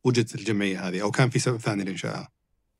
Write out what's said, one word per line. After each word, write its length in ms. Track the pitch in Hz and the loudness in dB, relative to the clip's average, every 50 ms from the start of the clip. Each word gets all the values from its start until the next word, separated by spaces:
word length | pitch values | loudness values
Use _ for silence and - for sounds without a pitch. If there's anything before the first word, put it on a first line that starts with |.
| - | 0
وجدت 300 | 127 120 120 107 - - | 2 4 4 2 0 -4
الجمعية 540 | 120 101 113 107 101 101 98 92 92 95 90 | -6 -2 0 0 2 2 0 0 -2 -4 -4
هذه، 140 | 90 92 | -2 0
أو 80 | 104 104 | 0 0
كان 200 | - - 131 123 | 2 4 2 4
في 80 | - 123 | 2 2
سبب 180 | - 127 120 | 0 0 -2
ثاني 280 | 113 - 113 104 101 95 | 0 -2 -2 -2 0 -2
لإنشائها؟ 440 | 95 92 - - 110 - - 143 - _ _ _ _ _ _ _ _ _ | -4 -4 -4 -4 -6 -6 -6 -10 -12 _ _ _ _ _ _ _ _ _